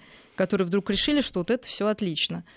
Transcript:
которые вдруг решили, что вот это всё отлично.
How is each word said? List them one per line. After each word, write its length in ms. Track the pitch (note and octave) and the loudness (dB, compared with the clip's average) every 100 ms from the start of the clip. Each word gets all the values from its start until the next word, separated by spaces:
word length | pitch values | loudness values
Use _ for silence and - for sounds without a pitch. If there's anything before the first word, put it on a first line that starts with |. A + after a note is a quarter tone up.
| - - - | -12 -20 -16
которые 320 | - F#3 G3 F3 | -2 0 2 2
вдруг 240 | G3 G3 | 2 0
решили, 300 | G3 - D4 | 0 2 2
что 180 | - F#3+ | 2 -2
вот 140 | F3 | 0
это 160 | B3 - | -2 -2
всё 180 | - G#3 | -2 -2
отлично. 560 | G#3 F#3+ D#3 - E3+ - | 0 -2 -2 -2 -4 -12